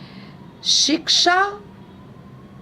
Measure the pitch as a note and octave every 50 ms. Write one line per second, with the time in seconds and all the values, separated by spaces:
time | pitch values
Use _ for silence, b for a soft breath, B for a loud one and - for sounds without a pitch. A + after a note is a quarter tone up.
0 | B B B B B B B B B - - - - - - - - - D4 -
1 | - - - - - F4 F4 F#4 G4 G4+ G4+ G#4 - - - - - - - -
2 | - - - - - - - - - - - -